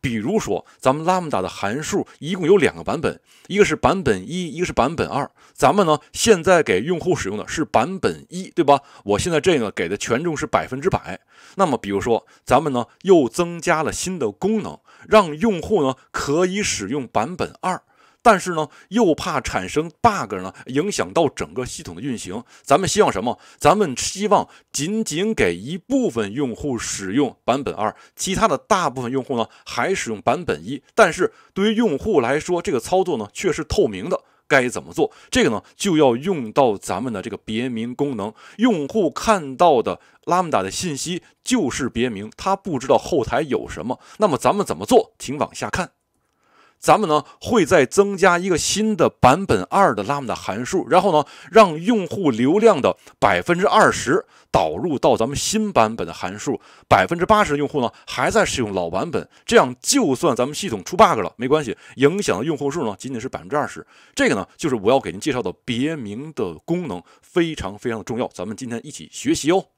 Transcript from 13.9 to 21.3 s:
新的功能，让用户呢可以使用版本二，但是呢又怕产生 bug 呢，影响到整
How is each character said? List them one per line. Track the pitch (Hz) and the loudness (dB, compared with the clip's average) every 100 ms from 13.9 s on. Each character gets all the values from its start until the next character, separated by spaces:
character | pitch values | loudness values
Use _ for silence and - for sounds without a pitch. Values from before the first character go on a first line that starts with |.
新 | 95 - 185 | -4 -8 -4
的 | 117 | -4
功 | 101 190 220 | -2 -2 -2
能， | 117 73 _ _ - | -4 -14 _ _ 4
让 | 214 180 | 4 4
用 | 151 226 180 | 0 0 0
户 | - 208 | 0 2
呢 | 135 131 _ | 2 -2 _
可 | - - 151 | -8 0 2
以 | 185 196 | 2 0
使 | 196 - 98 | -4 -4 -4
用 | 143 120 | -6 -2
版 | 110 120 | -2 -2
本 | 180 85 - | -4 -8 -6
二， | 185 175 _ _ _ _ | -6 -6 _ _ _ _
但 | 233 190 | 2 4
是 | 180 | 0
呢 | 165 151 - _ | -4 -4 -8 _
又 | 202 208 | 2 2
怕 | 147 - 151 | 2 -2 -4
产 | - 120 90 | -4 -6 -2
生 | 147 165 _ | -4 -4 _
bug | 233 196 117 | 0 0 -6
呢， | 95 95 - - | -8 -8 -14 -4
影 | 131 190 | -4 -2
响 | - 90 | -4 -2
到 | 98 | 0
整 | 156 | 0